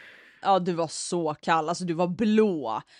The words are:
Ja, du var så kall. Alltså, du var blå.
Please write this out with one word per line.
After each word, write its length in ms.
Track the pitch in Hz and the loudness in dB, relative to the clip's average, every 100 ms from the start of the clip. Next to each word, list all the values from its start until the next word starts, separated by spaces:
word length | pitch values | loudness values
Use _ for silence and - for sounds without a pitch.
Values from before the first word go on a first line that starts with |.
| - - - _ | -20 -20 -20 _
Ja, 160 | 196 190 | 2 2
du 140 | 180 | 2
var 160 | 170 160 | -2 -4
så 460 | - - 175 156 | -6 -4 -2 -2
kall. 340 | 147 - 165 160 | -2 0 0 0
Alltså, 160 | 170 | -4
du 100 | 180 | -4
var 120 | 165 180 | -2 -2
blå. 720 | 165 220 214 214 165 113 110 - | 0 2 4 4 0 -4 -6 -8